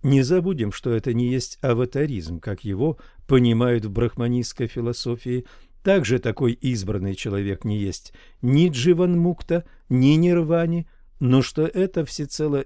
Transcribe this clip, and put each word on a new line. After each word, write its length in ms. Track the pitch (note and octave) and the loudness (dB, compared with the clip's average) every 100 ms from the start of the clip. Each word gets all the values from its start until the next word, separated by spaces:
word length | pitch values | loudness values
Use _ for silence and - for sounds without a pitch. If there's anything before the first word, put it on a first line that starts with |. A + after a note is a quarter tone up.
Не 180 | C#3 C3+ | 4 4
забудем, 520 | B2+ F#3 F3 E3+ G#2 | 4 2 0 -2 -4
что 180 | - B2+ | -4 -4
это 220 | A2+ C3 | -2 -2
не 180 | A#2 A#2+ | -2 0
есть 280 | B2+ - - | -2 -6 -6
аватаризм, 800 | C3 A#2+ B2 C3+ D3+ A2+ D#2+ E2+ | -2 0 -2 -2 -4 -4 -8 -10
как 240 | - G2 A2 | -8 -8 -6
его 320 | G2 D3 - - - - | -2 -2 -4 -14 -20 2
понимают 600 | C3 A#2+ A2+ B2 A#2+ G#2+ | 4 4 2 2 0 -2
в 40 | |
брахманистской 800 | G2+ A#2 - A#2+ B2 A2+ - A#2 | -2 -2 -2 -2 -2 -4 -6 -6
философии. 800 | B2+ A#2 A#2+ B2 A#2+ B2+ B2 B2 - - - | -4 -6 -6 -6 -6 -6 -6 -8 -20 -20 -6
Также 380 | F#3+ G3 B2+ B2 | 2 2 4 0
такой 340 | B2+ G2+ B2 | 0 0 -2
избранный 600 | A#2+ C3 A#2+ F#2+ G2 F#2+ F#2+ | 0 -2 -4 -4 -4 -4 -6
человек 480 | G#2+ G2+ G2 F#2+ | -4 -4 -4 -4
не 140 | A2 G#2 | -4 -2
есть 360 | G2 - - - - - | -4 -6 -14 -20 -20 -4
ни 280 | B2 C#3 F3 | 2 4 4
дживанмукта, 920 | C3+ D3+ E3+ F3+ F3 E3+ F3 - E3+ - - _ | 2 2 4 4 2 0 -2 -4 -4 -4 -20 _
ни 280 | B2+ C3 D#3 | 2 4 6
нирвани, 720 | F3 F3 D#3 E3+ E3+ E3+ D#3+ - - - | 4 2 2 0 0 -2 -6 -16 -20 -4
но 220 | C3 C3 | 2 4
что 240 | B2+ - D#3 | 2 -2 -2
это 380 | F#3 F#3+ F3 | 0 -2 -2
всецело 600 | D3+ - C#3+ - D3+ C#3+ | -6 -6 -8 -4 -2 -2